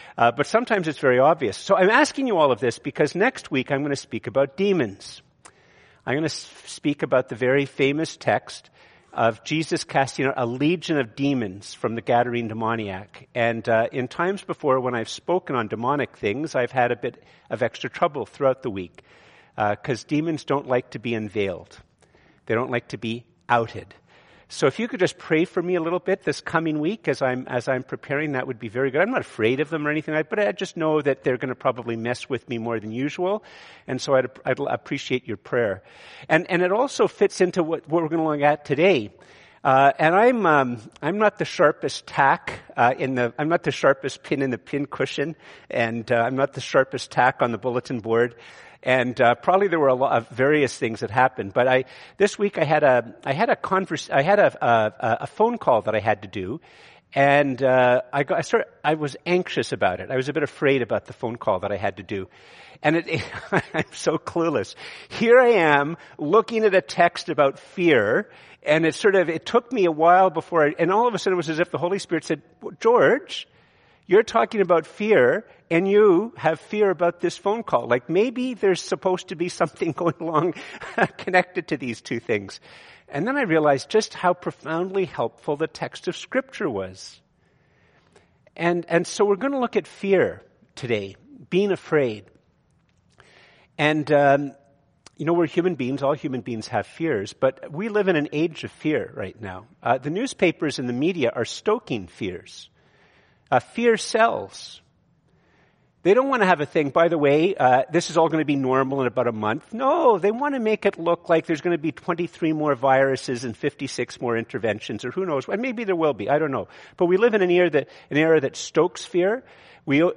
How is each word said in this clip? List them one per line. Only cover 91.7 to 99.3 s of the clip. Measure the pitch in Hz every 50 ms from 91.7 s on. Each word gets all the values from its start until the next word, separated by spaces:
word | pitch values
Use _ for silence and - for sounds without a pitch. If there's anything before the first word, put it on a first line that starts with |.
afraid. | 185 - - - 165 151 135 120 107 104 98 _ _ _ _ _ _ _ _ _ _ _ _ _ _ _ _ _ _ _ - _ _ _ - _ _ _ _ _ _ -
And, | 143 151 156 156 139 -
um, | 156 143 143 139 139 143 143 139 - - _ _ _ _ _ _ _ _ _ - _ -
you | 156
know, | 160 170
we're | 175 170 147
human | - 175 170 185 170
beings. | 127 127 123 135 135
All | 143 135 151
human | 147 - 147 127 120
beings | - 131 117 110 107 -
have | - 107 98 -
fears, | - - 160 165 131 101 98 - -
but | - 131 131 - - - - 151
we | 160 208 226
live | 208 208 196 190
in | 175
an | 151 143 -
age | - 147 165 175 160 - -
of | -
fear | - _ - 156 151 120 87 - -
right | - 101 95